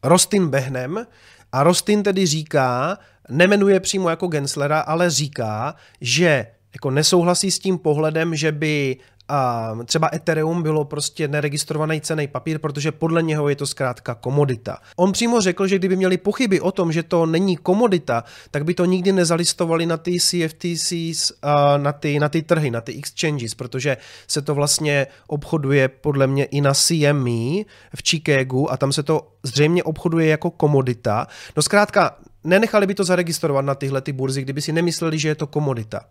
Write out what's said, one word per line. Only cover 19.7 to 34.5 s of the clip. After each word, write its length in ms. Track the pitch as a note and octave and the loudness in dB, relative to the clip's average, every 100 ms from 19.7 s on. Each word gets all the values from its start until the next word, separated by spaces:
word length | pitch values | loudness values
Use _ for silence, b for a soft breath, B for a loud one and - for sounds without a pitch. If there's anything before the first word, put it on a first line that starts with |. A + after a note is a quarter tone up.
| E3 E3+ | 0 0
na 120 | E3 | -4
ty 220 | F3+ F3 | -2 -2
C 240 | - F3 | -2 -2
F 100 | D#3+ | -4
T 220 | - F3 E3 | -4 -6 -4
Cs, 540 | - E3+ E3 D#3 - - | -4 -4 -6 -4 -6 -4
a 360 | C#3+ D3 C#3+ C#3+ | 0 2 4 4
na 140 | C#3+ | 0
ty, 280 | C#3+ D3+ C#3+ | -2 -2 0
na 100 | D3 | 0
ty 120 | E3 | 0
trhy, 300 | D#3 D#3+ D3 | 0 0 0
na 100 | A#2 | -4
ty 160 | B2 C#3 | -8 -12
exchanges, 580 | - - E3 D3 A2+ - | -12 -4 -2 -2 -6 -8
protože 420 | B2+ C3 C#3+ B2+ B B B | -8 -4 -4 -4 B B B
se 140 | D3 | -4
to 140 | C#3+ C#3+ | -2 0
vlastně 520 | D3 - D3+ C#3+ C3+ B B | 0 0 0 0 0 B B
obchoduje 600 | D3 - D#3+ C3+ C#3+ C3 | -8 -4 -2 2 2 2
podle 400 | - D3 C#3 C3+ | 0 -2 2 2
mě 180 | C#3 C#3 | 2 0
i 160 | C#3+ | 2
na 120 | C#3+ | 2
C 320 | C#3 - E3+ C#3+ | 2 2 2 2
M 220 | D3 B2 | 2 0
E 380 | A#2 A#2+ F#3+ G#3+ B B - | -2 -2 -4 -6 B B -8
v 80 | - | -2
Chicagu 640 | E3 D#3 C#3 C3 C3 D3+ | -2 0 0 0 -2 -2
a 60 | B2+ | -2
tam 160 | C#3 | -2
se 100 | D3 | -2
to 280 | C#3+ D#3 - _ | 0 -2 -4 _
zřejmě 400 | C3+ B2+ D3+ F3 | -4 2 2 2
obchoduje 440 | D#3+ D#3 F3 E3 D#3 | 0 -4 -2 2 2
jako 240 | D#3 F3 | 2 -2
komodita. 760 | - D3 C#3 B2+ A#2 A2+ G#2 - B B B | 0 2 2 0 -2 -2 -2 -4 B B B
No 80 | |
zkrátka, 540 | - G3+ G#3 G3+ E3 - - _ | 2 2 2 2 0 -2 -20 _
nenechali 440 | D#3 F#3+ A3 G#3+ G3 | 2 2 4 2 2
by 60 | |
to 100 | G3+ | 0
zaregistrovat 600 | F3+ F3+ E3+ D3+ D#3+ C#3 C#3 | 0 0 0 -2 -2 0 -2
na 100 | C#3 | -2
tyhle 260 | C3+ C3+ | -4 -4
ty 120 | C#3 | -4
burzy, 280 | C3+ C3+ C3+ | -4 -4 -4
kdyby 200 | C3 | -6